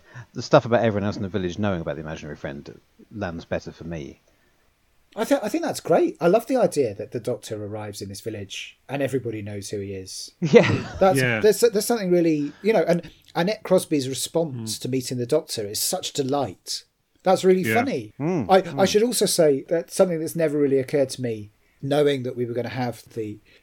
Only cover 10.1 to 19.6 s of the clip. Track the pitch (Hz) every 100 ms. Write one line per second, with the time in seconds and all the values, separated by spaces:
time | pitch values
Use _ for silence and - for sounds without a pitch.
10.1 | - - - 160 214 123 107 - - 190
11.1 | 143 127 113 214 196 233 190 - 233 185
12.1 | 175 165 151 147 - 202 214 - 175 -
13.1 | - _ - 180 214 - 185 - 147 131
14.1 | 127 - 165 165 123 110 - 135 131 127
15.1 | 123 120 151 - - 101 - - 185 -
16.1 | - 131 143 117 - - - - _ _
17.1 | _ 185 180 190 185 - 226 262 156 107
18.1 | - 151 180 104 190 170 175 190 208 240
19.1 | 220 190 - 156 139